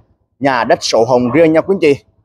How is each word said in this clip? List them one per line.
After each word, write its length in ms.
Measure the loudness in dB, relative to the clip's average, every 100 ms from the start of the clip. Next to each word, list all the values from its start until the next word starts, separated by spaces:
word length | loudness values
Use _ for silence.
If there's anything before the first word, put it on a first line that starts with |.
| _ _ _ _
nhà 240 | -4 -2
đất 160 | 0 -2
sổ 240 | -2 -2 0
hồng 260 | 0 0
riêng 220 | 2 2
nha 80 | 0
quý 140 | -2 0
anh 40 |
chị, 220 | 0 -2 _ _